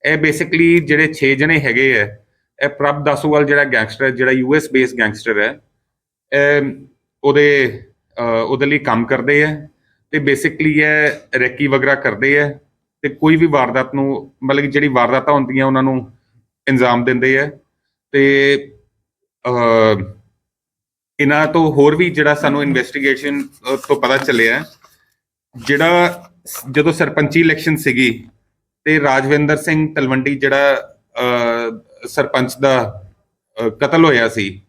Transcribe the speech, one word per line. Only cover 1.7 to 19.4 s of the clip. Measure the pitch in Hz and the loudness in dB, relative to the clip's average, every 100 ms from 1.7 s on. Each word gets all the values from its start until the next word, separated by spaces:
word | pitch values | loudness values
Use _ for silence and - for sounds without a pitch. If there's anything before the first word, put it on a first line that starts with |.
| 117 131 117 | 0 0 0
ਹੈ, | 104 - _ _ _ _ | -2 -8 _ _ _ _
ਇਹ | 139 | -6
ਪ੍ਰਭ | - 143 143 | -2 -2 0
ਦਾਸੂਵਾਲ | 147 139 151 147 | -2 0 0 2
ਜਿਹੜਾ | 143 143 | 2 2
ਗੈਂਗਸਟਰ | 139 120 110 - | 2 0 -2 -2
ਹੈ, | 135 | -2
ਜਿਹੜਾ | 120 127 | 0 0
ਯੂ | 131 127 | 0 2
ਐਸ | 151 151 | 0 2
ਬੇਸਡ | 131 127 123 | 0 2 0
ਗੈਂਗਸਟਰ | 110 - 117 104 | -4 -2 -2 -2
ਹੈ, | 107 147 _ _ _ _ _ _ _ | -2 -6 _ _ _ _ _ _ _
ਇਹ | 139 143 147 139 135 - _ _ _ | 0 2 2 0 -8 -20 _ _ _
ਉਹਦੇ, | 143 143 147 143 123 98 - _ _ - | 2 4 4 4 0 -4 -18 _ _ -8
ਅ, | |
ਉਹਦੇ | 120 113 113 131 | -4 -2 -2 -2
ਲਈ | 139 139 | -2 -2
ਕੰਮ | 135 113 | -2 -2
ਕਰਦੇ | 117 131 127 143 | -2 -2 0 0
ਹੈ | 151 151 151 _ _ _ _ | 0 -4 -14 _ _ _ _
ਤੇ | 156 | -4
basically | 139 135 160 156 156 | -2 0 -2 -2 0
ਇਹ | 151 151 151 151 - _ 127 | 0 2 2 0 -2 _ -2
ਰੈਕੀ | 123 127 143 | -2 -2 -2
ਵਗੈਰਾ | 135 135 | 0 0
ਕਰਦੇ | 139 131 104 135 143 | 0 -2 -2 0 2
ਹੈ | 147 139 _ _ _ _ | 0 -6 _ _ _ _
ਤੇ | 147 | -10
ਕੋਈ | 143 156 | 0 2
ਵੀ | 160 | 4
ਵਾਰਦਾਤ | 165 143 123 127 131 | 4 2 0 -2 -4
ਨੂੰ, | 139 139 135 - _ | -4 -4 -4 -10 _
ਮਤਲਬ | 131 139 | -2 -2
ਕਿ | 143 | 0
ਜਿਹੜੀ | 143 143 | 0 0
ਵਾਰਦਾਤਾਂ | 123 120 131 131 | 2 2 0 0
ਹੁੰਦੀਆਂ | 147 127 135 | 0 0 0
ਉਹਨਾਂ | 135 131 | 0 0
ਨੂੰ | 135 131 - _ _ _ _ _ - | 0 -2 -8 _ _ _ _ _ -2
ਅੰਜਾਮ | 131 123 120 | 2 2 2
ਦਿੰਦੇ | 120 127 131 135 | 0 0 2 0
ਹੈ। | 147 147 _ _ _ _ _ | -2 -8 _ _ _ _ _
ਤੇ, | 139 139 139 139 139 139 _ _ _ _ _ _ _ | 2 4 4 2 0 -4 _ _ _ _ _ _ _